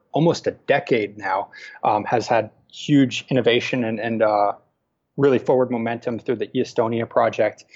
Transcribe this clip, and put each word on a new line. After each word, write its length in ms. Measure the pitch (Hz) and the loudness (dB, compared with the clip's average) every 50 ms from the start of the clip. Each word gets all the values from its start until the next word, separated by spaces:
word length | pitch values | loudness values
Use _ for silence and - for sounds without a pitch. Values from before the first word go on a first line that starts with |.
| _ _ - | _ _ -2
almost 340 | 143 160 170 139 - - | 0 2 2 0 0 -4
a 40 | 104 - - _ | -6 -6 -4 _
decade 540 | - 139 139 - - 135 113 104 101 101 104 | 0 0 0 0 0 0 0 0 -2 -6 -8
now, 320 | 101 95 95 98 101 - - - - - - - - | -6 -4 -4 -4 -4 -6 -12 -20 -20 -20 -10 -4 -2
um, 200 | - 107 104 101 | 0 0 0 0
has 200 | - 117 117 104 | -2 -2 -2 0
had 220 | - 123 113 110 107 - _ _ _ - | 0 0 0 0 -2 -8 _ _ _ -20
huge 500 | - - - 147 139 135 123 - - - - | -10 -2 2 4 4 4 2 0 -6 -6 -2
innovation 540 | 139 127 - 113 117 120 - - - 127 113 | -2 0 2 2 2 2 0 -2 -2 -2 -2
and, 160 | 110 113 104 | -2 -4 -4
and, 240 | 110 113 113 110 110 | -4 -4 0 2 2
uh, 300 | 107 104 104 101 101 - - _ _ _ _ _ _ _ _ _ _ _ | 2 4 2 2 0 -2 -4 _ _ _ _ _ _ _ _ _ _ _
really 200 | - 139 143 127 117 | 0 2 2 2 2
forward 300 | - - 139 127 127 120 | 2 2 2 2 2 0
momentum 480 | 123 117 113 117 117 117 - 123 117 | -2 -4 -4 -4 -6 -6 -6 -8 -8
through 200 | 107 - - 123 | -6 -4 -4 -4
the 100 | 104 107 - - | -4 -6 -4 -4
Estonia 520 | 127 120 - - - 117 113 117 117 113 | -4 -4 -2 -2 -2 -2 -2 -2 -4 -4
project. 580 | - - 127 117 113 107 - 110 107 - - - _ - | -2 0 0 0 2 2 0 -2 -2 -2 -6 -16 _ -20